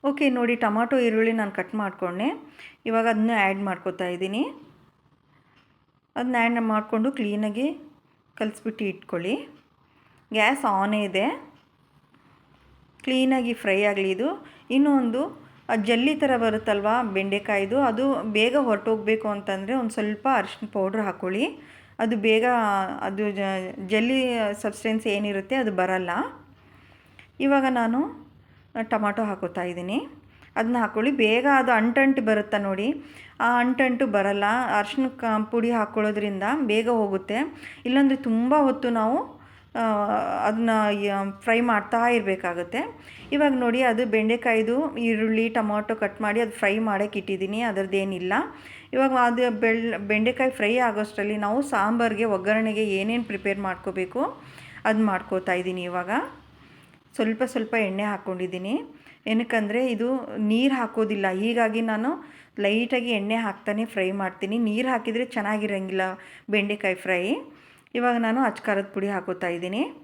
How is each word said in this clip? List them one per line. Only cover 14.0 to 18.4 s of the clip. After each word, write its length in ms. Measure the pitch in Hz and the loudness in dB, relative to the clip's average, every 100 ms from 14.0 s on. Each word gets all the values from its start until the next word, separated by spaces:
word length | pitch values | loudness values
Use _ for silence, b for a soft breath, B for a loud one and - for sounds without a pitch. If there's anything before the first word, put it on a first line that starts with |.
| 196 | 0
ಇದು. 160 | 185 277 392 B B B | 0 -2 -4 B B B
ಇನ್ನೊಂದು, 520 | 262 294 277 240 240 302 - B B - | 2 4 4 2 0 -4 -6 B B -4
ಆ 60 | 226 | -2
ಜಲ್ಲಿ 400 | 202 233 262 294 | 2 2 2 2
ಥರ 220 | 285 247 | 2 2
ಬರುತ್ತಲ್ವ 500 | 226 214 220 202 202 233 233 | 2 0 0 0 2 0 0
ಬೆಂಡೆಕಾಯ್ದು, 640 | 190 196 202 202 208 196 247 | -2 -2 -2 -2 -2 0 2
ಅದು 240 | 269 220 269 269 220 | 2 2 0 0 0
ಬೇಗ 240 | 214 | 2